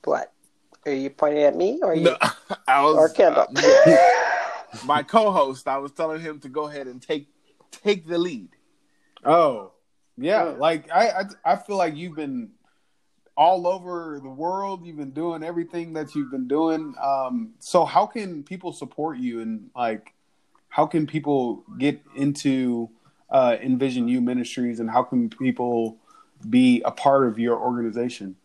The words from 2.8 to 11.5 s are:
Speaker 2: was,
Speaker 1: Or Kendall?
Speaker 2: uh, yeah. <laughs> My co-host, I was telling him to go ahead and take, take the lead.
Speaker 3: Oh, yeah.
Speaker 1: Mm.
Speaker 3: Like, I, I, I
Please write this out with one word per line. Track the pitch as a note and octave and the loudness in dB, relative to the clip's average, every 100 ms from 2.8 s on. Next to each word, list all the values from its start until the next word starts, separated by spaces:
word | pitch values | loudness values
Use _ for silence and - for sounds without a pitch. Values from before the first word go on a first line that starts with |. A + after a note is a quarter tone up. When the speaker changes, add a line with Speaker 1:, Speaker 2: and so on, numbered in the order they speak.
Speaker 2:
was, | C#3+ D#3 | 4 6
Speaker 1:
Or | D#3+ | 4
Kendall? | - F#3 - - | 6 4 6 0
Speaker 2:
uh, | - B4+ C5+ D5+ | 4 6 8 8
yeah. | - - - A4 - - - - A2+ | 8 6 4 0 -2 -4 -10 -16 -16
<laughs> | |
My | - D3 | -2 -2
co-host, | D3 A3+ G#3+ F#3 C3+ C3 - | 2 2 4 2 0 -2 -6
I | C3+ | -6
was | C#3 | -8
telling | C#3 D#3+ D#3+ | -6 -6 -6
him | E3 D3+ | -10 -12
to | C#3 | -10
go | C#3 D3+ | -8 -8
ahead | D3 C3 | -10 -12
and | B2+ | -16
take, | - D3+ C#3+ _ _ _ _ | -6 -6 -6 _ _ _ _
take | - G#3 G3+ D#3 | -6 -2 -2 -2
the | E3+ | -4
lead. | F3+ B2+ F2+ _ _ _ _ _ _ - | -2 -6 -14 _ _ _ _ _ _ -6
Speaker 3:
Oh, | C3+ E3 D#3+ A#2 G2 _ _ _ _ - | 2 4 4 0 -12 _ _ _ _ -6
yeah. | C#3+ G#3+ | 0 0
Speaker 1:
Mm. | E3+ B2 | 0 0
Speaker 3:
Like, | D3+ D#3+ C#3+ | 0 0 -2
I, | E3+ A3+ | 2 2
I, | F#3 G3 - | 0 -6 -6
I | - | -2